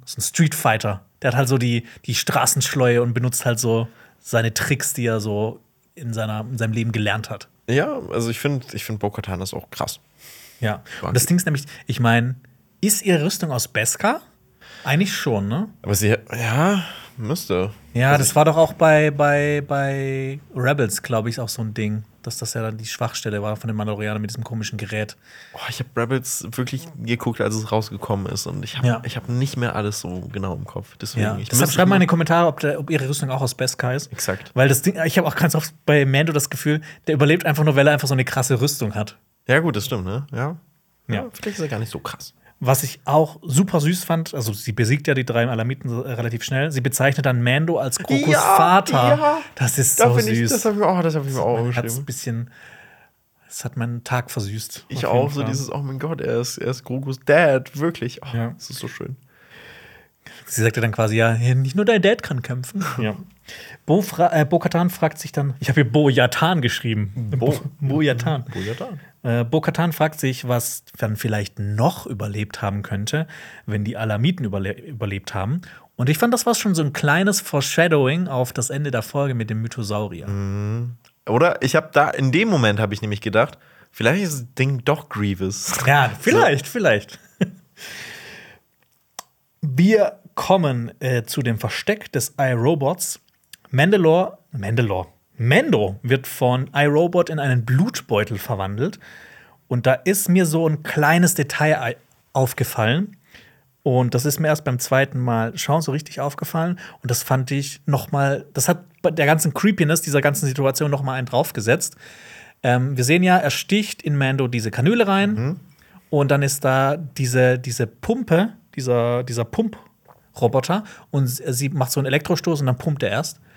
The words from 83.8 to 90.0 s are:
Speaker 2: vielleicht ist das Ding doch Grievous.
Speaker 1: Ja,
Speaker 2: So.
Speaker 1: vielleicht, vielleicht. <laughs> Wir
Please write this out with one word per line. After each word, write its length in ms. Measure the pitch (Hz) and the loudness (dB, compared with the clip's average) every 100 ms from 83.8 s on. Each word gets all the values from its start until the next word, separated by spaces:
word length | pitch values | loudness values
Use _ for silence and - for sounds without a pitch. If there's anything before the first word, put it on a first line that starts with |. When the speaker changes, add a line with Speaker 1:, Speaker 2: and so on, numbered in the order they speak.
| _ | _
Speaker 2:
vielleicht 320 | - 110 170 | 0 2 2
ist 100 | 190 | 0
das 220 | 143 120 | -4 -8
Ding 300 | - 131 135 | -2 0 0
doch 240 | 123 156 - | 0 -2 -4
Grievous. 640 | 107 104 92 95 98 - - | -4 -2 -2 -4 -4 -6 0
Speaker 1:
Ja, 260 | - 143 127 | 4 4 4
Speaker 2:
So. 60 | - | 0
Speaker 1:
vielleicht, 480 | - 370 262 139 - | 0 4 4 2 -2
vielleicht. 500 | 240 180 107 - - _ _ | -2 2 2 -2 -18 _ _
<laughs> 100 | 185 - _ _ - - - - - - - - _ _ _ _ _ - - _ _ _ | -6 -6 _ _ -18 -16 -16 -18 -18 -20 -20 -20 _ _ _ _ _ -20 -20 _ _ _
Wir 580 | 151 131 185 214 | -4 2 4 6